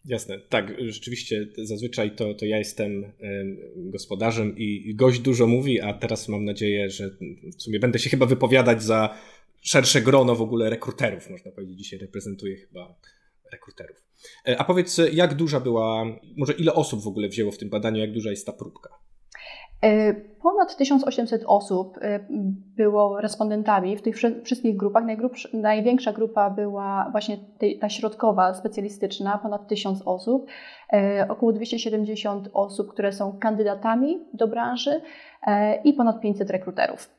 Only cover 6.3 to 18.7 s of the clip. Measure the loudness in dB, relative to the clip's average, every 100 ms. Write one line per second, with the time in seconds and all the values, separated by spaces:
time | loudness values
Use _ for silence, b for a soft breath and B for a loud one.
6.3 | -4 -4 -2 -2 0 -2 -6 -10 -10 -14
7.3 | -14 -18 -16 -6 0 0 0 0 2 4
8.3 | 4 6 6 6 4 4 2 2 B B
9.3 | B B _ 2 4 6 4 6 6 6
10.3 | 2 0 0 0 -2 -6 -2 -2 -4 -12
11.3 | -18 -18 -16 -16 -14 -16 -16 -14 -12 -12
12.3 | -10 -10 -12 -16 -20 -20 -20 b b b
13.3 | b _ -20 -20 -20 -20 -20 _ B B
14.3 | B -2 0 4 2 2 4 4 6 2
15.3 | 2 0 0 0 2 2 0 -4 -8 -16
16.3 | -6 -2 2 2 2 0 -2 -6 -4 -4
17.3 | -2 -4 -4 -6 -2 -2 -2 -2 -4 -6
18.3 | -6 -8 -12 -14